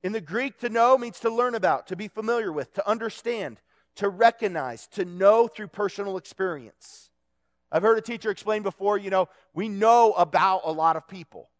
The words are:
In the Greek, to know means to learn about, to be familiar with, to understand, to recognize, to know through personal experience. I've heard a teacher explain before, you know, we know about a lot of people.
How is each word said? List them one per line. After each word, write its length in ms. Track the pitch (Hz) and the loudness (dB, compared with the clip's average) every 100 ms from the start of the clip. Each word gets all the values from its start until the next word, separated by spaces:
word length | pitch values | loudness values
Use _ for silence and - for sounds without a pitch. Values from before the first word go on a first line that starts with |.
In 80 | 190 | -6
the 80 | 220 | -6
Greek, 400 | 147 202 269 - | -6 -6 -6 -6
to 80 | 233 | -4
know 280 | 226 240 262 | 2 4 4
means 240 | 240 - | 2 -4
to 80 | 233 | -4
learn 260 | 226 247 226 | 0 -2 0
about, 320 | 180 143 - | 0 0 -4
to 80 | 175 | -10
be 140 | 208 | -10
familiar 420 | - 220 240 214 | -8 -4 -2 -2
with, 220 | 151 127 | -6 -8
to 120 | - 196 | -6 -4
understand, 760 | 220 220 - 233 233 156 110 _ _ _ - | -2 -4 -8 -8 -6 -8 -12 _ _ _ -4
to 140 | 202 | -4
recognize, 800 | 185 226 - 208 170 131 117 - | 4 2 4 -4 -4 -6 -10 -14
to 180 | - 180 | -8 -8
know 420 | 175 196 226 233 | 4 6 6 2
through 220 | - 208 | -2 -14
personal 480 | - 202 - 202 190 | -6 -6 -4 -8 -8
experience. 920 | - - 190 156 110 _ - - _ _ _ _ _ _ _ | -10 -6 -4 -4 -12 _ -20 -20 _ _ _ _ _ _ _
I've 100 | 156 | 0
heard 140 | 208 220 | 2 2
a 40 | |
teacher 280 | 220 233 220 | 0 -8 -6
explain 340 | 190 208 214 | -6 -4 -2
before, 340 | 196 - 196 208 | -4 -4 -2 -2
you 120 | 196 | 0
know, 200 | 190 180 _ _ | -2 -2 _ _
we 160 | 160 214 | -8 -6
know 420 | 196 220 240 226 | 0 4 6 6
about 500 | - 170 175 185 190 165 | 4 2 2 2 0 -4
a 60 | |
lot 240 | 156 160 160 | 0 0 0
of 100 | - | -6
people. 420 | 190 165 90 - | -18 -18 -20 -20